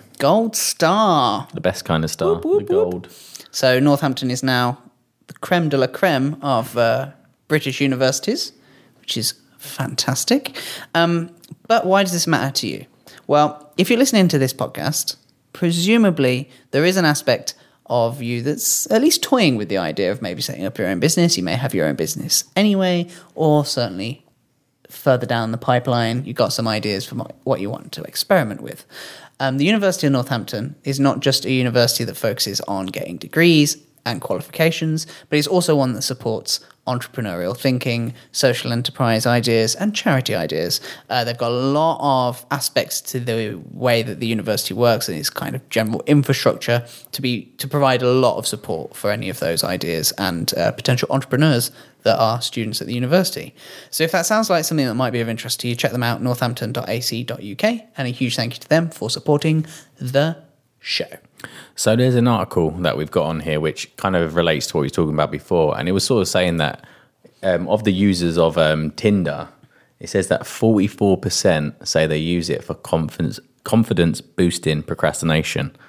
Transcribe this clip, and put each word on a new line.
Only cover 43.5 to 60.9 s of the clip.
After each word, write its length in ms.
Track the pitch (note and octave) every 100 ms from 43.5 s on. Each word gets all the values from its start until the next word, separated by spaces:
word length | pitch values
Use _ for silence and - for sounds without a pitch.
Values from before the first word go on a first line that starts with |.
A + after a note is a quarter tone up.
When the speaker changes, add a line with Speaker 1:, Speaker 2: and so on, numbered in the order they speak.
| F#2+ -
Speaker 1:
way 320 | - B2 A#2
that 160 | G#2+ E2+
the 80 | A2+
university 460 | A2+ G2 G2+ -
works 340 | G2+ A#2+ G#2+ -
and 100 | D#2+
its 120 | -
kind 260 | - - C3
of 120 | -
general 340 | A2 A2 A2 -
infrastructure 800 | D3 C3 C3+ B2 - - A#2+ A#2+ - -
to 80 | -
be, 240 | C3 A#2 - -
to 120 | C#3
provide 320 | D3 C3+ B2
a 100 | B2
lot 240 | C3 B2 -
of 80 | -
support 480 | - - D#2+ - -
for 120 | G2+
any 180 | G#2 F2+
of 100 | E2+
those 240 | E2 E2
ideas 480 | - F2+ E2+ E2 D#2+ -
and, 360 | F#2+ E2+ D#2+ -
uh, 140 | F2
potential 340 | - - B2 -
entrepreneurs 640 | C3+ - B2+ D#3 B2 - - - _
that 160 | A2 -
are 220 | A2 A#2+
students 400 | - - A2 A#2+
at 60 | -
the 60 |
university. 600 | A#2+ B2 F3 F3+ - - - - - -
So 140 | -
if 80 | D#3+
that 140 | F#3 E3+
sounds 240 | A3 A3
like 160 | E3+ D3+
something 200 | D#3+ B2+
that 100 | A2+
might 160 | B2+
be 100 | A#2+
of 80 | A2+
interest 320 | A2+ B2 -
to 80 | B2
you, 60 | A#2+
check 160 | C#3+
them 100 | A#2+
out, 180 | A#2+ A#2
northampton 520 | B2 A#2+ A#2+ B2 G#2+
dot 160 | G#2+ -
A 100 | A#2
C 240 | B2 A#2
dot 180 | B2 A2+
U 120 | G2+ G2+
K, 320 | G#3+ A#3 - -
and 140 | B2+
a 20 |
huge 240 | A#2+ B2 A#2+
thank 200 | A#2 -
you 40 |
to 80 | -
them 220 | D#3+ E3
for 200 | - -
supporting 560 | - - D3 D#3+ D#3 D#3 - - -
the 340 | B2+ C3+ D#3 D#3+ - _ _ _
show. 260 | -